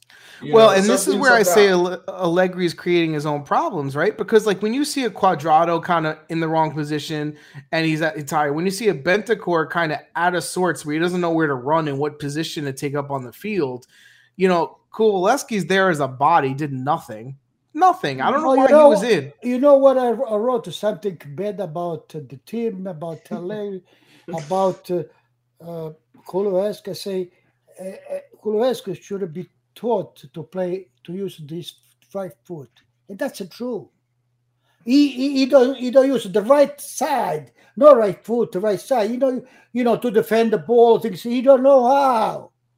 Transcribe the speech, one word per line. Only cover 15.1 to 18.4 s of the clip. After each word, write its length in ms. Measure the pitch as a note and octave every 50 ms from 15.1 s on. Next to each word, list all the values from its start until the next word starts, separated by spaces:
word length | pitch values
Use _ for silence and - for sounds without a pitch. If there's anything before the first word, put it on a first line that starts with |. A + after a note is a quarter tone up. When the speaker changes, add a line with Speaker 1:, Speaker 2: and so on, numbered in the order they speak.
| G3+ F#3+ F3+ G3 B3+ C#4 - - A3+ G3+ E3 D3+
Speaker 2:
there 220 | F#3+ F#3+ F#3+ F#3+
as 120 | E3+ D3
a 60 | C#3+ B2+
body, 460 | B2+ A#2+ C#3 D3+ E3+ E3 C#3+ C3+ C3
did 200 | C3+ D#3 D3 C#3
nothing. 640 | B2+ B2+ C#3 D#3 D#3+ - - A2 G#2+ A2+ C3 C3+ - _ _ _ _ _ _ _
Nothing. 480 | D4+ F#4 F#4 F4 - - D3+ C3+ C3
I 80 | C3 F#3+
don't 100 | A#3+ C#4+